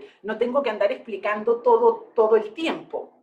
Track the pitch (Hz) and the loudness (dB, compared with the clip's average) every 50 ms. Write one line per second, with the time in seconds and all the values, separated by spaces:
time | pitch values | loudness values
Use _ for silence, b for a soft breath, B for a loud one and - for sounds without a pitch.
0 | B B B B - 202 220 220 247 240 247 285 - 233 208 202 202 - 254 254 | B B B B -8 -8 -4 -2 -2 0 0 -2 -2 -2 -2 0 0 0 0 -2
1 | - 233 202 190 - 208 214 214 214 233 233 233 - 247 233 226 240 226 220 - | -10 -12 -12 -6 -4 -4 -4 -2 0 -2 -2 0 4 4 4 6 6 4 2 0
2 | - - - 233 220 220 226 214 208 - - 320 330 311 180 160 - - - - | -6 -8 0 0 2 4 4 2 0 -2 -10 -6 -6 -6 -6 -6 -10 -10 -10 -10
3 | - - _ _ | -10 -12 _ _